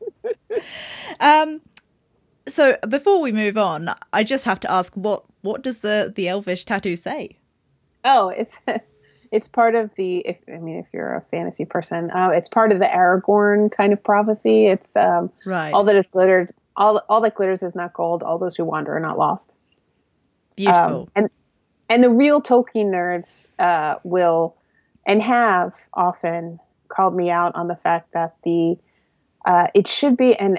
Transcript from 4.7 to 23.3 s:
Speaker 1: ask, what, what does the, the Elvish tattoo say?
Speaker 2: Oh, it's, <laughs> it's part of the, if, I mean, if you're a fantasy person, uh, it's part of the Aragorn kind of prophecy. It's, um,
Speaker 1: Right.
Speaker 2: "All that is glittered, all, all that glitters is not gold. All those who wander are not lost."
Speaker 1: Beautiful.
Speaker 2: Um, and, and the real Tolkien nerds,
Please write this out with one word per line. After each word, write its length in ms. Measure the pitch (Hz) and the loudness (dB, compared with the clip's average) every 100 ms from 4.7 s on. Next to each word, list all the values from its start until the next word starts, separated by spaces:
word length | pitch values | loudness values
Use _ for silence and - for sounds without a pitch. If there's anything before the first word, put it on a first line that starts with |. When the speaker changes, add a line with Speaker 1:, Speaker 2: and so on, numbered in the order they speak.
Speaker 1:
ask, 220 | 185 175 | -2 -2
what, 300 | 202 208 196 - _ | -6 -4 -4 -8 _
what 200 | 196 220 | -8 -6
does 180 | 262 226 | -8 -6
the, 320 | 208 214 196 | -4 -2 -2
the 140 | 208 180 | -4 -4
Elvish 360 | 196 202 180 | -4 -6 -8
tattoo 320 | - 196 190 170 | -6 -6 -4 -6
say? 400 | - 294 - _ _ _ _ _ _ _ | -8 -10 -10 _ _ _ _ _ _ _
Speaker 2:
Oh, 240 | 254 262 190 | 2 4 2
it's, 300 | 180 226 - - 233 - | -2 -8 -8 -6 -6 -8
<laughs> 360 | _ _ _ _ | _ _ _ _
it's 180 | 214 - | -4 -2
part 260 | - 226 | 2 2
of 200 | 226 214 - | 2 -2 -6
the, 220 | 185 180 | -6 -4
if, 180 | - 175 - | -6 -10 -14
I 60 | 165 | -14
mean, 180 | 165 170 | -12 -12
if 100 | 165 | -12
you're 220 | - 78 | -10 -8
a 60 | - - | -8 -8
fantasy 340 | 165 170 - | -8 -8 -8
person, 460 | 175 170 - 170 170 | -6 -6 -6 -6 -4
uh, 200 | 180 185 | -2 0
it's 140 | 170 170 | 0 0
part 240 | 226 220 | 2 2
of 60 | 190 | 2
the 60 | 190 | 2
Aragorn 840 | 180 180 190 190 208 208 208 208 | 2 2 2 2 2 4 2 2
kind 200 | - 202 | 2 0
of 100 | 202 | 0
prophecy. 640 | - 202 214 214 226 220 208 | 2 2 2 0 2 4 4
It's, 300 | 196 - 202 | 2 -2 0
um, 340 | 185 175 180 - | 2 2 -2 -8
Speaker 1:
Right. 280 | 190 180 156 | -6 -6 -2
Speaker 2:
"All 120 | 196 | 0
that 120 | 208 202 | 4 2
is 100 | 185 | 2
glittered, 460 | 185 185 185 180 _ _ - | 2 4 4 0 _ _ 0
all, 240 | 208 214 - | 2 2 0
all 120 | 220 | 0
that 120 | 220 | 0
glitters 280 | 220 190 185 | 0 -2 -4
is 120 | 180 | -6
not 180 | 175 175 | -8 -10
gold. 300 | - 170 170 | -6 -4 -4
All 160 | - 165 | -4 -4
those 180 | 180 - | -4 -6
who 80 | |
wander 300 | 165 156 147 156 | -6 -6 -6 -6
are 40 | |
not 180 | 160 - | -6 -2
lost." 360 | 151 185 - _ _ _ _ _ _ _ _ _ _ - | -2 -2 -8 _ _ _ _ _ _ _ _ _ _ -4
Speaker 1:
Beautiful. 460 | 196 175 170 139 | 2 4 2 -2
Speaker 2:
Um, 60 | - | -4
and, 160 | 202 208 - _ _ _ _ - | -2 -2 -4 _ _ _ _ 0
and 160 | 233 | 4
the 60 | 247 | 6
real 300 | 233 285 294 | 6 4 2
Tolkien 440 | - 247 247 220 208 | 2 2 2 -2 -2
nerds, 640 | 180 175 175 - | -2 -2 -4 -8